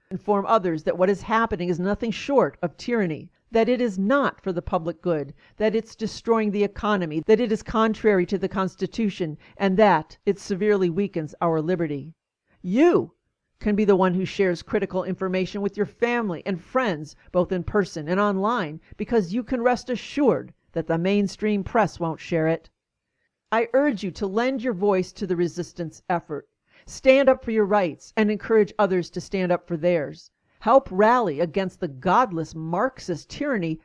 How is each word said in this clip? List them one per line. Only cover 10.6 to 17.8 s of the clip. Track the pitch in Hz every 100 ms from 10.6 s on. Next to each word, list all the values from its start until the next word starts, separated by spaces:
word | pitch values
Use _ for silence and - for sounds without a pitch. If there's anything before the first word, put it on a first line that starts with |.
| 214 202 180
weakens | 165 202 165 151 -
our | 170 160
liberty. | 156 180 160 143 160 - _ _ _ _
You | 180 220 349 208 156 _ _ _ _ _
can | 208 202
be | 202
the | 190
one | 185 180
who | 180
shares | - 190 170
critical | - 208 196 185
information | - 185 190 185 180 202
with | 202 196
your | 196
family | - 240 240 214 160 -
and | 175
friends, | - 254 240 151 151 - _
both | 180 180
in | 185
person | 160 208